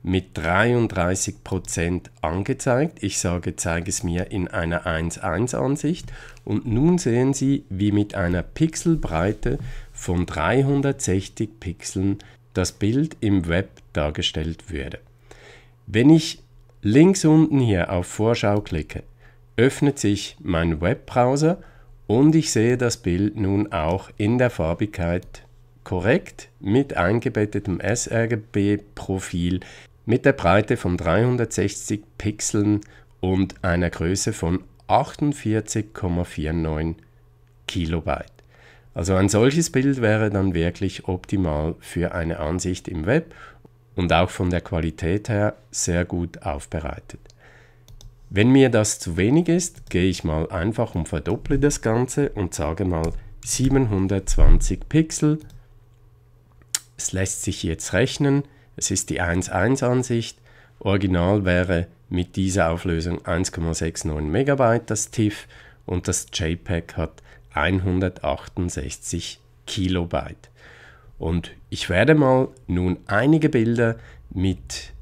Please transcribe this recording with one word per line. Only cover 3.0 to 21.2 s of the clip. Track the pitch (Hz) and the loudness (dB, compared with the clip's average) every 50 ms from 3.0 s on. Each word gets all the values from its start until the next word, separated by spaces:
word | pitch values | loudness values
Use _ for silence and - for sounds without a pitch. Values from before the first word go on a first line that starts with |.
Ich | - 98 - - | -6 -4 -4 -2
sage, | - 92 87 87 - 92 82 | -2 -2 -2 -2 -4 -6 -6
zeige | - - 87 82 85 85 - | -4 -4 -2 -2 -2 -4 -4
es | - - | -6 -4
mir | - 87 85 87 101 - | -4 -2 -2 -2 -4 -4
in | - 98 90 - | -4 -4 -4 -4
einer | - 98 85 82 85 85 - | -4 -4 -2 -2 -2 -2 -2
eins | 90 80 80 82 82 - - | -2 -2 -2 -2 -4 -6 -6
eins | - 95 78 90 117 123 - | -6 -4 -2 -2 -2 -2 -2
Ansicht. | 60 - 131 143 151 - 143 180 - - - - - - - - - _ | -2 -2 -2 -2 -2 -2 -4 -4 -4 -8 -16 -16 -16 -18 -20 -20 -16 _
Und | - 104 107 - | -4 -4 -4 -2
nun | 120 110 120 147 170 180 175 | -2 0 2 4 4 4 2
sehen | - 123 113 120 127 135 | 2 0 2 2 2 0
Sie, | 139 - 131 135 139 139 - - | 0 0 0 0 0 -2 -4 -8
wie | 92 90 101 104 | -4 0 0 2
mit | 104 104 104 101 - | 2 2 0 0 -2
einer | 98 90 87 90 87 | -2 -2 0 0 -2
Pixelbreite | 82 - - - 160 160 160 - - 170 165 160 - - 85 80 87 101 113 - - 120 131 139 - 123 - - - - - | -2 -6 -2 -2 -2 -2 -2 -2 0 0 0 0 0 -2 -2 0 0 0 -2 -2 -2 -2 -2 -2 -6 -10 -10 -12 -14 -16 -16
von | - - - 90 87 87 | -10 -4 -2 0 0 0
dreihundertsechzig | - - 80 78 87 113 135 135 135 143 139 139 139 135 - - - 90 98 98 - - - 113 107 - - | -2 -2 -2 0 2 2 2 2 2 2 2 0 0 -2 -2 -2 0 0 0 -2 -6 -8 -8 -8 -8 -8 -12
Pixeln | - 87 82 - - - - 98 95 98 98 98 - - - - _ _ | -10 -10 -10 -10 -12 -8 -4 -2 0 0 -2 -2 -8 -20 -20 -20 _ _
das | _ 95 90 - | _ -2 -2 -2
Bild | - - 104 101 113 139 156 160 - - | -2 -2 0 0 2 2 0 -2 -4 -2
im | - 104 101 95 80 82 | 0 2 2 2 2 2
Web | 82 90 95 - - - - - - | 0 0 0 -4 -12 -20 -20 -6 -4
dargestellt | - 73 76 76 - 80 - - 82 78 80 82 - - - | -2 -2 -2 -2 -4 -4 -4 -4 -4 -4 -4 -6 -8 -10 -10
würde. | 85 71 67 67 - - - - _ _ _ - - - - - - - - - _ _ _ | -8 -8 -8 -10 -12 -16 -18 -20 _ _ _ -20 -20 -20 -20 -20 -20 -20 -20 -20 _ _ _
Wenn | - 101 107 127 143 | -2 2 6 8 8
ich | 165 165 156 - - - - _ - - - - _ - | 8 8 6 0 -10 -12 -18 _ -20 -20 -20 -20 _ -4
links | - 104 107 139 165 190 196 - - | -2 4 6 8 8 8 6 4 4
unten | 156 156 160 160 156 151 135 | 6 8 8 6 6 4 2
hier | 127 113 101 87 85 - | 4 4 4 2 2 0
auf | 90 90 90 | -2 -2 -2
Vorschau | - - - 107 113 120 - - 101 101 104 | -4 -4 0 2 2 2 2 2 2 2 2
klicke, | 101 - 92 78 76 - - - - - - - - - - - - - - | 0 -2 -4 -4 -4 -6 -10 -12 -12 -14 -20 -20 -20 -20 -20 -20 -20 -8 0
öffnet | - 117 139 - - 151 143 139 - | 2 2 2 4 2 0 0 0 0
sich | - 104 101 98 - - - - | 0 0 0 0 -4 -10 -14 -10
mein | - 95 87 82 85 85 80 73 | -4 -2 0 2 2 0 0 0
Webbrowser | 80 90 123 - - - - 127 | 0 -2 -2 -2 -6 -4 0 2